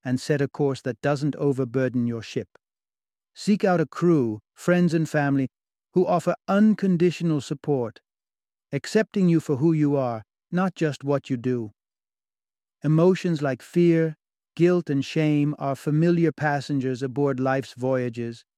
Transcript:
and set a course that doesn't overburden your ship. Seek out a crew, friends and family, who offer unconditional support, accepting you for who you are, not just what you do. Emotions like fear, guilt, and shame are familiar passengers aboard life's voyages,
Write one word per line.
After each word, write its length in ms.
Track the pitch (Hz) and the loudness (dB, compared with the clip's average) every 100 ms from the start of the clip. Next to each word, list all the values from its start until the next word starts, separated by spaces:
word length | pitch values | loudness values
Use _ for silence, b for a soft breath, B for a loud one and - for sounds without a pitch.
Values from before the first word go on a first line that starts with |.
| 127 | -4
and 160 | 127 | -4
set 200 | - 147 | 0 -2
a 60 | 139 | -2
course 340 | - 143 131 | -2 -2 -2
that 200 | 131 117 | -6 -4
doesn't 340 | 143 143 143 131 | -2 -2 -2 -2
overburden 720 | 143 131 127 131 127 123 120 | -2 0 -2 -2 -2 -2 -4
your 160 | 117 | -6
ship. 240 | 107 131 101 _ _ _ _ _ _ _ _ - | -8 -8 -10 _ _ _ _ _ _ _ _ -10
Seek 280 | - 208 | -2 2
out 180 | 196 175 | 2 2
a 40 | 147 | 0
crew, 540 | - 175 160 117 107 _ | 0 2 4 2 -4 _
friends 400 | _ - 175 175 | _ 0 2 2
and 140 | 165 151 | 2 0
family, 420 | 151 143 139 131 _ _ _ _ | 0 0 0 -2 _ _ _ _
who 160 | 180 175 | 0 2
offer 260 | 180 175 - - | 0 0 -4 0
unconditional 920 | 196 214 208 196 175 180 - 170 151 | 2 4 2 0 2 2 0 -2 -2
support, 580 | - 147 - 139 113 - _ _ _ _ _ _ _ | -4 -10 -2 -2 -2 -10 _ _ _ _ _ _ _
accepting 580 | 143 - 214 214 208 180 | -8 -2 -2 0 0 4
you 100 | 165 | 2
for 180 | - 131 | 2 0
who 160 | 165 | 2
you 220 | 156 147 143 | 2 2 0
are, 280 | 123 113 - _ - | -2 -6 -10 _ -6
not 240 | 175 190 | -2 -2
just 300 | - 156 139 | -2 -4 -4
what 260 | 139 139 - | -2 -4 -2
you 80 | 127 | -4
do. 340 | 123 123 110 _ _ _ _ _ _ _ _ _ _ _ | -2 -4 -6 _ _ _ _ _ _ _ _ _ _ _
Emotions 600 | 147 156 180 190 185 156 | 0 4 4 4 0 -2
like 180 | 143 127 | -2 -4
fear, 540 | - 175 175 165 160 156 _ _ _ - | -4 2 4 4 0 -4 _ _ _ 0
guilt, 340 | 170 180 165 | 2 2 0
and 160 | 139 131 | -2 -2
shame 480 | 160 151 147 147 151 | 0 0 2 0 -2
are 160 | 143 135 | -6 -6
familiar 560 | - 151 170 175 165 | -2 2 2 2 0
passengers 720 | - 151 143 127 143 127 123 | 0 -2 -2 -2 -2 -2 -4
aboard 360 | 135 123 143 127 | -6 -2 -2 0
life's 340 | 131 135 131 - | 0 -2 -4 -6
voyages, 680 | 127 131 123 117 117 113 _ | -2 -2 -4 -6 -10 -12 _